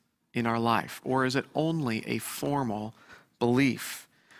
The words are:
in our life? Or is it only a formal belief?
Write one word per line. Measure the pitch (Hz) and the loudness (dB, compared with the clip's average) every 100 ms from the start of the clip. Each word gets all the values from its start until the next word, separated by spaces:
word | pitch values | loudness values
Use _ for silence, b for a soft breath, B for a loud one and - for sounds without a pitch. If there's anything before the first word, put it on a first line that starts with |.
| _ _ _ | _ _ _
in | 123 117 | -2 0
our | 117 | 2
life? | 117 110 - - 131 | 2 2 0 -6 -2
Or | 131 127 | 0 2
is | 131 | 0
it | - 135 | -2 0
only | 160 165 127 110 113 | 0 0 0 -2 -2
a | 113 | -4
formal | - - 143 143 120 104 110 - B B B B | -6 -6 -2 0 -2 -4 -6 -12 B B B B
belief? | 120 123 139 113 - - - b b b | 2 4 4 2 -6 -12 -16 b b b